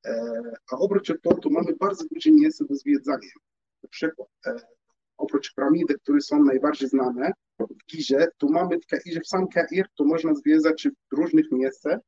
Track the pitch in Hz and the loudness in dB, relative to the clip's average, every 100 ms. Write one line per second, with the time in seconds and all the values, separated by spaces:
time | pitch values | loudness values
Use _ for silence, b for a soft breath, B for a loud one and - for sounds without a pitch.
0 | 117 117 117 117 117 113 - 131 196 196 | -6 -6 -6 -8 -10 -16 -12 -4 0 0
1 | - 160 170 - - 156 - 311 202 - | -2 -4 2 0 2 -2 -2 -2 -2 -4
2 | 320 320 311 302 302 - 285 277 277 147 | -10 -2 6 6 6 0 -6 -4 0 -2
3 | 262 135 - _ _ _ _ _ - - | 0 -6 -8 _ _ _ _ _ -20 -8
4 | 160 - - _ 123 117 _ _ _ _ | -8 -8 -18 _ -10 -10 _ _ _ _
5 | _ - - 147 - - 143 165 156 143 | _ -10 -4 -4 -4 -4 0 0 0 -2
6 | - 143 - 147 139 131 143 151 135 135 | 0 0 2 4 4 4 0 -2 -2 0
7 | 262 247 190 - _ _ 113 - - 165 | 0 -2 -4 -6 _ _ -10 -10 -16 -10
8 | 147 139 165 _ 143 165 175 170 _ - | -2 2 2 _ 0 0 0 -4 _ -8
9 | 180 165 - 190 185 175 160 175 190 - | -6 -10 -4 -4 -2 -2 -2 -2 -4 0
10 | 147 160 160 147 147 156 156 156 143 - | 0 2 0 0 4 4 4 0 -4 -6
11 | _ 135 170 156 151 127 135 - 147 208 | _ -4 2 2 2 0 -2 -4 -4 -6